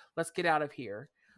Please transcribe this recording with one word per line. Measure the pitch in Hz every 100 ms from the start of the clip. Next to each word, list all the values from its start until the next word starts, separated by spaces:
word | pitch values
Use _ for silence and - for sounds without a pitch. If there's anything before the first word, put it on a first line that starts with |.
| - -
"Let's | 165
get | - 170
out | 156
of | 147
here." | - 117 104 135 _ _